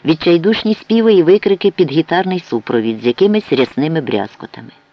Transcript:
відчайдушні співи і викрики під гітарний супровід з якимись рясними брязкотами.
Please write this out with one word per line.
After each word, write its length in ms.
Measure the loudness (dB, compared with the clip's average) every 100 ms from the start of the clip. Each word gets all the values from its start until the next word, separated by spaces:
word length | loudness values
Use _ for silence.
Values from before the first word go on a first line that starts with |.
відчайдушні 680 | -4 -2 2 2 2 0 -2
співи 400 | -4 -2 0 4
і 80 | 4
викрики 480 | 4 4 2 0 0
під 200 | 0 0
гітарний 500 | 0 0 0 -2 -4
супровід 600 | -6 -8 -2 -2 -2 -2
з 40 | -2
якимись 460 | 0 2 0 -2
рясними 480 | -2 -2 -2 -2 -2
брязкотами. 720 | -4 -4 -4 -10 -18 -16 -20 -20 _